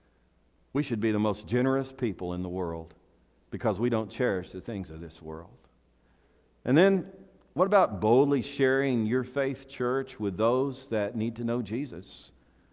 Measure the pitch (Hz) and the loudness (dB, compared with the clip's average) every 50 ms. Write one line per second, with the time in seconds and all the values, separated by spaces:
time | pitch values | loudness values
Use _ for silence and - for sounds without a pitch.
0 | _ _ _ _ _ _ _ _ _ _ _ _ _ _ - 139 147 - 127 107 | _ _ _ _ _ _ _ _ _ _ _ _ _ _ -2 -2 0 0 -2 0
1 | 107 113 107 104 107 107 98 - - 82 113 123 127 135 131 135 135 135 - - | 2 2 2 4 2 2 0 -2 -4 -2 0 2 2 2 2 0 -2 -4 -6 -4
2 | 127 110 95 - 92 90 87 90 92 90 87 92 90 82 82 82 82 82 - _ | -4 -4 -2 -4 -6 -6 -4 -4 -4 -4 -4 -4 -4 -4 -6 -8 -10 -14 -20 _
3 | _ _ _ _ _ _ _ _ _ _ - 98 - 113 98 92 117 123 117 110 | _ _ _ _ _ _ _ _ _ _ -10 -2 -2 -2 0 0 0 0 0 0
4 | 110 107 - - 127 120 98 92 87 - - 95 - - 113 98 90 78 80 80 | -2 -4 -4 -2 0 0 0 -2 -4 -8 -12 -12 -10 -8 -8 -8 -8 -10 -12 -14
5 | 85 82 - - 80 78 80 80 85 101 120 _ _ _ _ _ _ _ _ _ | -14 -14 -16 -16 -14 -12 -12 -12 -14 -16 -20 _ _ _ _ _ _ _ _ _
6 | _ _ _ _ _ _ _ _ _ _ _ _ _ 120 131 151 185 196 196 185 | _ _ _ _ _ _ _ _ _ _ _ _ _ 4 6 6 6 6 4 2
7 | - - - - - - _ _ _ _ _ 147 185 196 202 196 175 117 110 92 | 0 -6 -12 -20 -20 -20 _ _ _ _ _ 0 2 4 6 4 4 4 0 0
8 | 101 107 117 127 147 143 143 131 110 - - - 135 131 131 135 139 139 127 117 | 4 6 6 6 6 6 4 0 0 -4 0 2 2 4 4 2 2 2 0 0
9 | 110 107 120 127 123 127 - 143 135 135 135 - - - - - 127 123 127 135 | 0 2 0 0 -2 -2 -2 -2 -2 -2 -4 -6 -12 -18 -6 -4 -2 0 0 -2
10 | 131 131 - - 107 101 92 87 110 117 123 127 139 143 127 - - - 110 107 | -2 -6 -8 -4 -4 -4 0 2 2 2 4 2 0 -2 -4 -8 -8 -4 -2 -2
11 | 104 101 - 110 110 117 113 120 120 117 117 123 113 90 107 123 147 127 98 82 | -2 -2 -2 -2 -4 -4 -4 -4 -4 -2 -2 -2 -4 -4 -6 -6 -6 -8 -10 -14
12 | - - - - - - _ _ _ _ _ _ _ _ | -14 -16 -18 -18 -20 -20 _ _ _ _ _ _ _ _